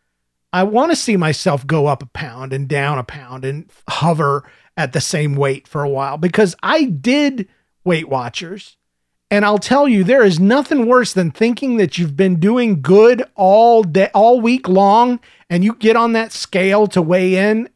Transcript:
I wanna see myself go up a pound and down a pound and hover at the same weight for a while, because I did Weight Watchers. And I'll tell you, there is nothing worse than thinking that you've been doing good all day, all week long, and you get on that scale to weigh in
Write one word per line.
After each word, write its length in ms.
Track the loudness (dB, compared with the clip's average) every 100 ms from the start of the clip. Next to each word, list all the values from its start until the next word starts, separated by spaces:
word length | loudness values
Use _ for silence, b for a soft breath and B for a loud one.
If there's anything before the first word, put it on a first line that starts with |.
| _ _ _ _ _
I 80 | -2
wanna 340 | 0 0 0 -2
see 220 | 0 0
myself 480 | 0 -2 -2 -4 -2
go 220 | -2 0
up 160 | -2
a 40 | -8
pound 460 | -14 -14 -14 -10
and 140 | -8 -6
down 320 | -4 -4 -4
a 40 |
pound 420 | -8 -16 -18 -12 -10
and 240 | -10 -14 _ -12
hover 600 | -4 -2 0 -2 -2 b b b -8
at 160 | -6
the 80 | -6
same 340 | -6 -4 -4 -2
weight 320 | -2 -4 -10
for 160 | -8
a 60 | -6
while, 280 | -6 -6 -4
because 380 | -2 0 0 -2
I 220 | -2 0
did 640 | -2 -2 -2 0 0 -4 -10 _ _ _ -2
Weight 240 | -2 -2
Watchers. 680 | -6 -6 -12 -14 -16 -20 _ _ _ _ _ _
And 140 | 0 2
I'll 140 | 0
tell 280 | 0 2 2
you, 160 | 2
there 200 | 4 4
is 160 | 4 4
nothing 460 | 2 2 0 -2 2
worse 280 | 2 2
than 180 | -2 -4
thinking 460 | -2 -2 -2 -4 -2
that 200 | -2 -2
you've 200 | -4 -2
been 220 | 0 0
doing 420 | 0 0 0 -2
good 420 | 2 6 6 4 -4 -2
all 480 | 2 4 6 4
day, 260 | 2 0 2
all 280 | 4 4 4
week 260 | 2 -2 0
long, 520 | 2 4 4 2 -2 b b b
and 140 | -2
you 100 | -2 0
get 200 | 0 2
on 180 | 0
that 180 | -2 -4
scale 560 | -10 -6 -2 0 0 0
to 140 | 0
weigh 340 | 0 0 0 0
in 340 | 0 -2 -6